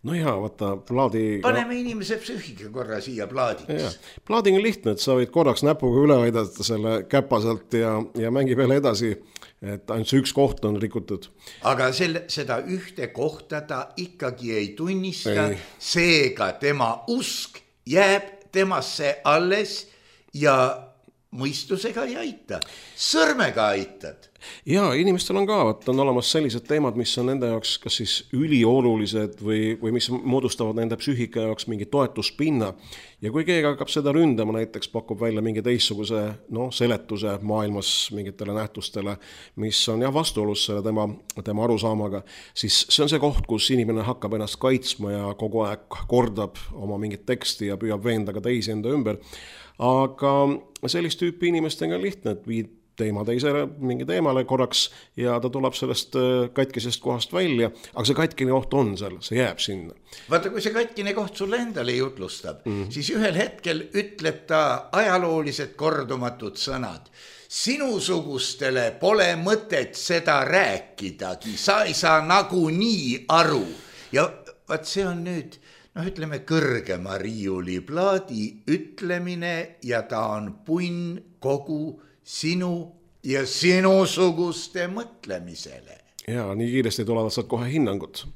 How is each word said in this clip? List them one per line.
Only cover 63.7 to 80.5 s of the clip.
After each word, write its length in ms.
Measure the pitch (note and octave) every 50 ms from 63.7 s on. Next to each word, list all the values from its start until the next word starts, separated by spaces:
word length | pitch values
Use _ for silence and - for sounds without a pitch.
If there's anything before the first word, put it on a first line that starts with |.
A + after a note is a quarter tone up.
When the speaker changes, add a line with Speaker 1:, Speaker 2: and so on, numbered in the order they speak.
| E3 D#3 - -
Speaker 2:
ütleb 540 | - G3 G#3 G3+ - - D#3 D#3 - - -
ta 440 | - E3 D#3 D3+ C#3+ B2 C3 - -
ajalooliselt 840 | - F#3 A3 G#3 F3+ F#3 F3 E3+ D#3+ D#3+ D#3 C#3+ B2+ - C#3+ B2+ -
kordumatud 840 | - C#3+ D#3+ D#3 D3+ C#3 A#2 B2+ B2+ B2 A#2+ A#2+ B2+ A2+ G2+ - -
sõnad. 480 | - C#3 C3+ C3 B2 G2+ E2 D#2 - - _ - - - - - -
"Sinusugustele 1400 | - - - - - C4 D4 C#4+ C4 A3+ F#3+ - - F#3 E3 D3+ - C#3 C3 - - - - C#3+ C3 B2+ B2+ A#2+ A2+
pole 400 | A2 - D#3 F#3 G#3+ G#3+ F#3 F3 E3+
mõtet 600 | E3 E3 F#3+ A3 A3 A3 - F3 C#3+ B2 - -
seda 480 | - - - F3 E3+ E3 - D3+ C#3 C3
rääkidagi, 1120 | C3 D#3 F#3+ F#3+ B2 G2 F#2+ - - - - G#2 F#2+ F2 - F#2+ F#2 F#2 - - - -
sa 260 | - - G3 G3 G#3+ G#3+
ei 100 | F3+ D#3
saa 280 | - - E3 D#3+ D#3
nagunii 1040 | D#3 D#3+ F3+ G3+ G3 - F#3 F#3 E3 D#3 D#3+ F3 G#3+ A#3 A3+ F3+ D3 B2 A#2+ - -
aru." 380 | - D#3+ E3 E3 D#3+ D#3 B2+ G2 E2+ D#2+ - - - - - - -
Ja 180 | - C3+ D#3+ F3+ - - - - - _ _
vaat 200 | - D3 D#3+ D#3
see 200 | - - G3 G3
on 180 | F#3 F3 E3+ E3+
nüüd, 340 | F3+ F3+ D#3+ C#3+ - - - _ - - - _ _
noh, 160 | _ - E3
ütleme, 340 | F#3+ - - D#3 D#3 D3 C#3
kõrgema 800 | C#3+ - D#3+ D#3+ D#3 - A#2+ A#2 - - F#2 F2 F2+ F#2+ F#2+
riiuliplaadi 1300 | G2 F#2 G#2+ A2+ A2 G2+ G2 F#2+ F2+ F2+ F2+ F#2 F#2 F2+ F2+ C#3+ E3+ F#3 G3 F#3+ F#3 F#3+ - C3 A2 G#2+ A2 - - _
ütlemine 1080 | - D3+ F3 D#3 D#3 - - G3 F3 F3+ F3 F3 F3 F3+ E3+ E3+ F3 E3+ E3 F3 - - _
ja 220 | - A#2+ A#2+ A#2 A2
ta 180 | - B2 A2 A2+
on 260 | A2 G#2+ G#2+ G#2+ G2+